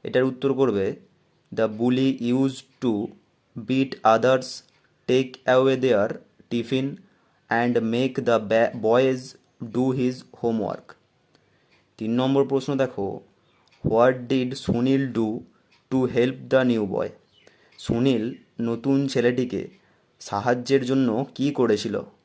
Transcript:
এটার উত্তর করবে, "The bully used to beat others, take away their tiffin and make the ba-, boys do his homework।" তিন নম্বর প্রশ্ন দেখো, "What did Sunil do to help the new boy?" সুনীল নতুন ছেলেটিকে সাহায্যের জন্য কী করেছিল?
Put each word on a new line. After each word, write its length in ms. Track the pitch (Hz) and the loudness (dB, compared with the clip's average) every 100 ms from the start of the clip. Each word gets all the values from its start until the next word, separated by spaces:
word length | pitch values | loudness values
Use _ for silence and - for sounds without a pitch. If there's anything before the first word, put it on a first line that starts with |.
এটার 220 | 120 120 | 0 0
উত্তর 260 | 131 127 139 | 0 -2 -4
করবে, 320 | 131 131 101 95 - _ _ _ _ _ | 0 0 0 -4 -6 _ _ _ _ _
"The 140 | 98 110 | -2 -2
bully 420 | 107 123 127 135 131 120 | 0 0 2 0 0 -2
used 340 | 127 135 131 - _ | 0 0 -4 -16 _
to 120 | 127 104 120 - _ _ _ 123 | -2 -2 -6 -12 _ _ _ -14
beat 360 | 107 131 135 - | -4 -2 -2 2
others, 440 | 110 113 123 131 127 - _ _ _ _ - | 4 4 4 2 0 -10 _ _ _ _ 0
take 240 | 127 131 - - | 0 0 -4 2
away 300 | 127 135 131 | 4 4 2
their 340 | 127 107 107 - _ _ _ | 2 2 2 -4 _ _ _
tiffin 360 | 120 113 131 135 - _ _ _ _ _ | -6 -2 -2 -2 -8 _ _ _ _ _
and 220 | 117 120 117 113 | 0 2 0 0
make 240 | 117 131 | 0 0
the 220 | 127 120 113 107 | 0 2 0 2
ba-, 240 | 113 117 123 | 2 2 0
boys 420 | 110 120 131 127 127 - _ _ 120 | 2 4 4 0 -8 -16 _ _ -6
do 120 | 113 131 | -2 -2
his 220 | 131 123 127 - | 0 -2 -4 -14
homework।" 540 | - 117 113 98 50 - - _ _ _ _ _ _ _ _ _ - | -6 -4 -2 -4 -8 -14 -20 _ _ _ _ _ _ _ _ _ -8
তিন 140 | 110 | -2
নম্বর 280 | 120 131 139 | 0 2 2
প্রশ্ন 320 | 135 135 131 135 | 2 -2 -2 -2
দেখো, 440 | 131 - 98 - - _ _ _ _ _ | -2 -2 -6 -8 -16 _ _ _ _ _
"What 300 | 104 110 123 127 120 | 0 4 4 2 -2
did 200 | 135 127 | -2 -2
Sunil 480 | 123 - 117 127 135 135 | -6 -4 0 2 0 0
do 160 | 117 110 120 - _ _ _ _ | -2 -2 -4 -12 _ _ _ _
to 80 | 131 131 | -2 0
help 300 | 123 123 135 123 | 2 0 -2 0
the 140 | 131 | 2
new 200 | 127 113 101 | 4 0 0
boy?" 220 | 101 - - _ _ _ _ _ - | -4 -6 -10 _ _ _ _ _ -12
সুনীল 460 | - 117 135 117 113 - _ - | -4 0 2 0 -2 -8 _ -6
নতুন 480 | 117 117 131 139 139 | -4 -4 0 0 0
ছেলেটিকে 600 | 135 120 123 123 98 - _ _ _ _ _ | 0 0 0 -4 -6 -8 _ _ _ _ _
সাহায্যের 640 | - 101 127 123 123 135 | -8 -4 0 -2 2 0
জন্য 420 | 123 135 127 110 147 | 2 0 0 -2 -4
কী 120 | - 139 | -4 -4
করেছিল? 500 | 139 117 104 110 101 - _ | 0 2 2 0 -6 -8 _